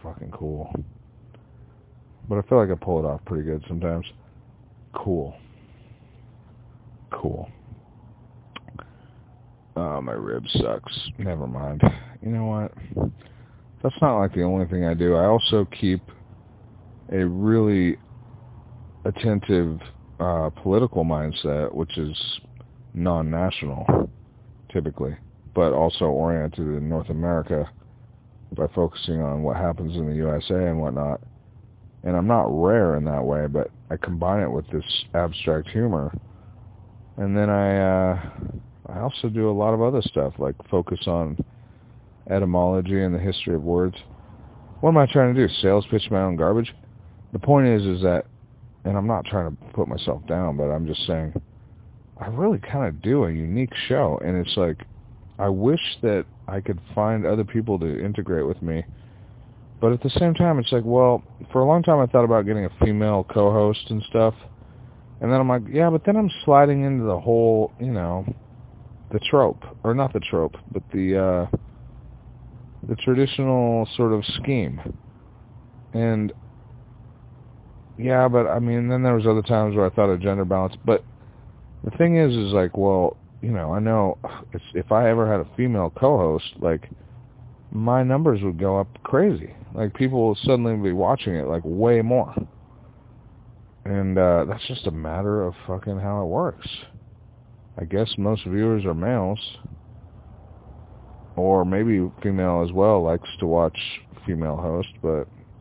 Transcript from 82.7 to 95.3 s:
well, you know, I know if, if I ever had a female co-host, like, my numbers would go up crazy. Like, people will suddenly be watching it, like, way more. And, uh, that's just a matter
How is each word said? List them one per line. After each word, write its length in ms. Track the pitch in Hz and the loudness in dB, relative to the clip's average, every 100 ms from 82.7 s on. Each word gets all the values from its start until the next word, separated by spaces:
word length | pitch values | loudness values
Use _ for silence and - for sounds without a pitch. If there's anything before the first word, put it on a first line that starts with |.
| - | 2
well, 420 | 98 95 87 - - - | 2 4 2 0 -12 -10
you 120 | 117 | -4
know, 200 | 104 78 | -2 -2
I 60 | 104 | -2
know 400 | 110 110 98 - - - - | 0 2 2 -2 -8 -14 -14
if, 120 | 87 - | -14 -8
if 180 | 87 - | -8 0
I 200 | 110 117 | 4 4
ever 200 | 117 107 | 4 2
had 100 | 101 | 0
a 140 | - - | -2 -2
female 360 | 127 107 85 - | 0 0 -2 2
co-host, 600 | 131 135 85 78 - - | 4 4 4 0 -4 -4
like, 300 | 85 78 - - - - - - - - - | -2 -2 -4 -20 -20 -20 -20 -20 -20 -20 -10
my 300 | 107 113 127 | -4 2 2
numbers 400 | 127 139 160 104 | 4 2 2 2
would 180 | 98 82 | 0 -2
go 200 | 95 98 | 0 0
up 80 | 98 - | -2 -6
crazy. 500 | - 135 202 90 - - - - | -2 2 2 0 -6 -16 -12 -6
Like, 180 | 107 | -4
people 320 | - 131 131 113 | -2 0 2 2
will 120 | 104 | 2
suddenly 380 | 139 127 117 107 | 2 2 2 0
be 160 | 98 | 0
watching 440 | 90 95 135 - 85 | 2 2 0 -2 -4
it, 120 | 67 | -2
like, 140 | 82 | -4
way 380 | 80 90 117 117 | -4 0 4 4
more. 320 | 113 127 - - - - - - - - - - - - - - - - 101 | 4 0 0 -6 -10 -12 -20 -20 -20 -20 -20 -20 -20 -20 -20 -20 -20 -14 -4
And, 320 | 98 95 92 | -2 0 4
uh, 280 | 90 87 73 | 6 4 2
that's 160 | 107 - | -4 -8
just 200 | 127 98 | -8 -6
a 40 | |
matter 520 | 80 78 85 101 | -6 -6 -4 -2